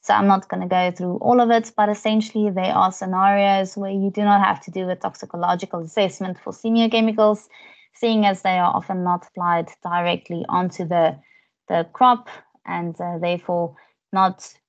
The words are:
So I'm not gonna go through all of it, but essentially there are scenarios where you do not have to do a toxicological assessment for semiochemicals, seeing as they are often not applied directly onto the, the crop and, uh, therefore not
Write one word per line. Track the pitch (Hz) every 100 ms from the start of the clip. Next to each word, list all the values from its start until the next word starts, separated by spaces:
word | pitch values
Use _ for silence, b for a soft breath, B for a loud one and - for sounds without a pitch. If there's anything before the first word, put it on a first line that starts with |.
So | -
I'm | 208 202
not | 190 -
gonna | 185 185
go | 185 180
through | 175 180 175
all | 233 247
of | 233
it, | 233 226 -
but | 208
essentially | 208 220 214 214 220 208
there | 185 185
are | - 185
scenarios | 185 185 185 196 202 202 196 190 208
where | 196
you | 196 196
do | 190
not | 208 202
have | 190 -
to | -
do | 180 185
a | 180
toxicological | - - - 175 175 180 196 175
assessment | 160 - 196 - 185 175
for | -
semiochemicals, | - 226 226 226 226 220 220 214 208 _ B B B B
seeing | _ 233 220 208
as | 185
they | 190 185
are | 175
often | - - 185
not | 180 175 -
applied | - 175 170 170 -
directly | 180 175 175 180 - 170 -
onto | 180 180 - 170
the, | 175 160 143 b b b _ _
the | 175 165
crop | - 254 240 240 - _ _ -
and, | 175 170 165
uh, | 175 170
therefore | 175 175 - 175 170 b b b _
not | 190 190 190 - _